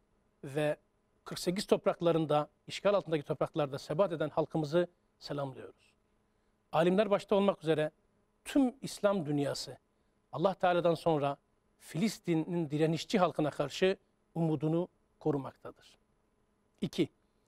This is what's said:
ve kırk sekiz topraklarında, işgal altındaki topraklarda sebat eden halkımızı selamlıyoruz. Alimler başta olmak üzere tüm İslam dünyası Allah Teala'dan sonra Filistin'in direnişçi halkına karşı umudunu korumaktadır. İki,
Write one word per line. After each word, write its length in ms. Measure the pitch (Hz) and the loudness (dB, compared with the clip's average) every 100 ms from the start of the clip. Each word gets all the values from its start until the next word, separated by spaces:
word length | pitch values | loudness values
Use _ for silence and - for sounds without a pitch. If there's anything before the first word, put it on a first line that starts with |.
| _ _ _ _ | _ _ _ _
ve 320 | 147 139 151 156 _ _ _ _ | -8 -2 -2 -2 _ _ _ _
kırk 140 | - 160 | -12 -6
sekiz 280 | - 185 - | -4 -4 0
topraklarında, 840 | 202 196 - 170 160 156 147 147 _ - | 0 0 0 2 2 2 0 -2 _ -14
işgal 280 | - 196 | -2 2
altındaki 280 | 202 156 156 | 0 0 -4
topraklarda 560 | - 143 156 160 143 135 | -4 -4 -4 -2 -4 -6
sebat 340 | - 151 196 | -8 0 0
eden 160 | 160 156 | 0 -4
halkımızı 600 | - 156 160 147 170 175 _ _ _ | -2 -2 -2 0 0 0 _ _ _
selamlıyoruz. 760 | - 143 139 123 - - _ _ _ _ _ _ _ _ _ | -10 -8 -8 -10 -18 -20 _ _ _ _ _ _ _ _ _
Alimler 380 | 147 175 185 214 | 2 4 4 2
başta 240 | 196 - | 0 2
olmak 280 | 202 202 165 | 2 2 0
üzere 280 | 151 151 151 _ _ _ _ _ | 0 0 0 _ _ _ _ _
tüm 300 | - 294 254 - | -2 2 2 0
İslam 440 | - - 202 202 147 | -12 -2 0 0 0
dünyası 520 | 147 139 - - - _ _ _ _ _ | -2 -2 -4 -8 -14 _ _ _ _ _
Allah 220 | 143 190 | -2 -2
Teala'dan 400 | 180 185 175 170 | 0 2 2 2
sonra 420 | 160 170 151 139 139 _ _ _ _ | 2 2 0 0 -4 _ _ _ _
Filistin'in 920 | - 156 208 - - 160 156 175 151 | -10 -2 -2 -2 -2 0 0 -2 -2
direnişçi 480 | 147 160 165 - 220 | 0 0 0 0 2
halkına 320 | 175 - 151 | 2 2 -2
karşı 460 | - 143 - 190 190 _ _ _ | -2 -6 0 0 0 _ _ _
umudunu 540 | 165 165 151 156 165 180 _ _ _ | -2 0 0 0 -2 -4 _ _ _
korumaktadır. 800 | 151 143 127 - - - - _ _ _ _ _ _ _ _ - | -2 -2 -4 -12 -18 -18 -20 _ _ _ _ _ _ _ _ -10
İki, 280 | 160 - 147 _ _ _ | -8 -2 -4 _ _ _